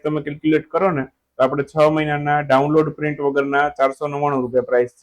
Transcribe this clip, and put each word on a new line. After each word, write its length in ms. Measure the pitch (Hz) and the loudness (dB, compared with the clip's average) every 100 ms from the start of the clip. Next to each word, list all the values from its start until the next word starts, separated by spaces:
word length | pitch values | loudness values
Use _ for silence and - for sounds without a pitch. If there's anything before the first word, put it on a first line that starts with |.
તમે 180 | 151 151 | -4 -4
કેલ્ક્યુલેટ 460 | 147 147 156 151 - | -6 -4 0 0 0
કરો 240 | 165 190 | -2 0
ને 160 | 147 131 _ _ - | 0 -4 _ _ -2
તો 60 | |
આપણે 200 | 131 143 | 0 0
છ 260 | 139 156 151 | -2 2 2
મહિનાના 500 | 156 151 147 147 147 | 2 0 -2 -2 -2
ડાઉનલોડ 480 | 143 135 147 156 156 | 2 2 4 2 0
પ્રિન્ટ 300 | - 151 147 | -2 -6 -2
વગરના 500 | 143 139 139 139 147 | -2 0 0 0 0
ચારસો 380 | 143 135 135 147 | 0 -2 -2 -6
નવ્વાણું 340 | 143 147 139 | -2 -2 0
રૂપિયા 200 | 123 123 | 0 -2
પ્રાઇસ 280 | 123 123 123 - | 0 0 0 0